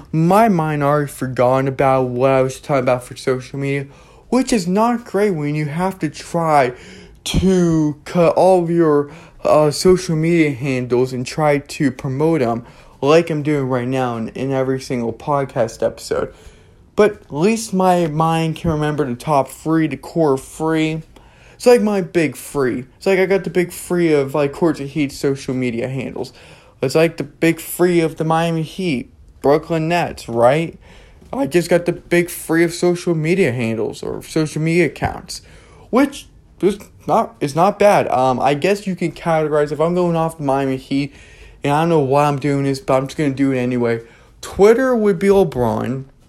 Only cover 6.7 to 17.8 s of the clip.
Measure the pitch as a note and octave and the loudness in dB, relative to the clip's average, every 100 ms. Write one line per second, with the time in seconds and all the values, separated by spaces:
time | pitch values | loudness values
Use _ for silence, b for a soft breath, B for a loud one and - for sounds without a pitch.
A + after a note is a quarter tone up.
6.7 | F#3 B B B B - - F#3 F#3 F3 | -2 B B B B -4 0 2 4 2
7.7 | D#3+ D3+ C#3+ - F3+ E3 - F3+ F#3 E3 | 2 0 -2 -4 2 4 4 4 4 2
8.7 | E3+ D#3+ D3 C#3+ D3 B B - D3 D3+ | 2 4 2 0 -8 B B 2 4 4
9.7 | C#3 F#3 F3+ - D#3 D#3+ E3+ D3+ B2 C#3+ | 2 2 2 2 -2 2 2 2 0 -4
10.7 | B2+ B2 B2 B2+ B2+ B2+ - D3+ D3 - | -4 0 0 0 -2 -6 0 0 0 -2
11.7 | - C#3+ - C#3+ C3 D#3 D#3+ A#2 A#2 A#2 | -2 -2 -2 -6 -2 0 0 0 -2 -8
12.7 | B B B C3+ D#3+ E3+ D3+ C#3+ D3 C3 | B B B 4 4 4 -2 -2 -2 0
13.7 | B2+ B2 C3 B2 A#2 A2+ - C3+ C3+ C3 | -2 -2 -2 -2 -4 -8 -6 -4 -2 0
14.7 | C3+ - B2+ A2+ - - C#3+ C3+ C3+ A2+ | -2 -4 -4 -4 -6 -4 -2 -2 -2 -4
15.7 | - A2+ - - - - b b b b | -2 -4 -4 -6 -4 -4 b b b b
16.7 | b b - G#3 G#3 - C#3+ F#3+ A3+ - | b b 2 2 2 -10 -2 0 0 -2
17.7 | F#3 | 0